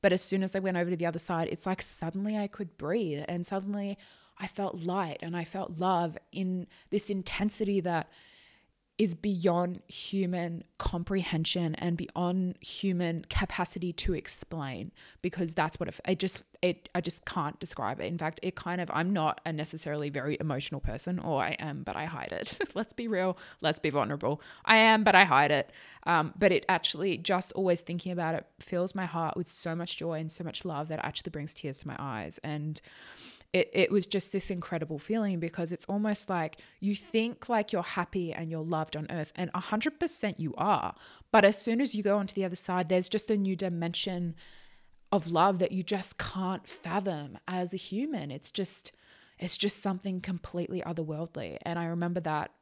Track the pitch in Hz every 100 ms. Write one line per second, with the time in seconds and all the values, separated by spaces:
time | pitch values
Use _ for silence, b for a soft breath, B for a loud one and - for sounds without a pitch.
0 | 196 180 - 196 190 196 190 180 175 180
1 | 170 165 - 170 165 - - 190 - -
2 | 165 190 202 214 202 - 190 _ 147 208
3 | 190 143 151 175 175 196 196 202 202 202
4 | B B B B 196 - 196 180 165 180
5 | 175 - 165 175 165 190 190 160 185 180
6 | 170 160 _ - 185 185 175 B B 208
7 | - 196 180 - 208 - 208 202 180 170
8 | - B B B B B B _ _ -
9 | 208 170 208 190 180 175 175 180 - -
10 | - 196 185 180 170 170 - _ - 175
11 | 170 196 175 160 160 180 170 156 175 170
12 | 165 - 180 185 180 - - - 196 180
13 | 175 165 - - 190 - 175 - 175 170
14 | - 170 - - - 165 139 123 170 -
15 | B B - 175 170 165 160 - 175 -
16 | - 185 190 - - - 180 175 - 175
17 | 175 - - - 147 - 170 - 110 127
18 | 92 170 160 165 185 - - 180 170 -
19 | 175 196 156 - - 160 143 160 156 151
20 | 147 143 135 151 156 135 - 139 - 113
21 | - 180 - 143 - - 156 143 - -
22 | 160 160 - - - - - - 220 -
23 | 233 202 185 175 B B 156 156 156 143
24 | 107 143 113 147 B B - 220 226 220
25 | 214 190 190 135 147 147 - B B B
26 | - 170 156 - 202 175 - 180 - 156
27 | 196 170 170 185 185 - 190 170 - 175
28 | 180 175 165 165 - _ - 180 185 202
29 | 180 170 165 - 175 - 170 165 170 -
30 | 165 156 160 - 165 - 190 151 156 156
31 | - - - 160 147 - 151 135 - -
32 | 139 110 80 - - 151 151 151 B B
33 | B B B B B - - - 185 202
34 | 185 196 - 196 - 185 - 170 160 156
35 | - 226 208 180 165 - 170 175 - 202
36 | 214 208 - 185 160 - B B 196 202
37 | - 226 226 240 - 233 208 202 170 -
38 | 175 190 170 - 165 160 160 165 156 151
39 | 156 175 151 - 180 185 185 214 285 -
40 | 339 - 208 - 160 - 175 190 - -
41 | B B - 220 196 214 - 226 269 208
42 | 202 202 196 - 190 180 - 180 170 185
43 | 180 214 - 214 196 185 190 175 170 170
44 | - 180 175 165 B B B B B B
45 | - 202 160 170 185 190 180 185 175 202
46 | 185 - - 190 185 190 - - - 180
47 | 196 160 143 104 - 185 180 190 - 196
48 | 285 262 147 135 - - 190 - - B
49 | B B B B 180 - 202 - 202 185
50 | 196 185 190 180 - 175 175 180 - 165
51 | 156 151 165 - 90 73 - 170 170 170
52 | 170 175 160 151 - _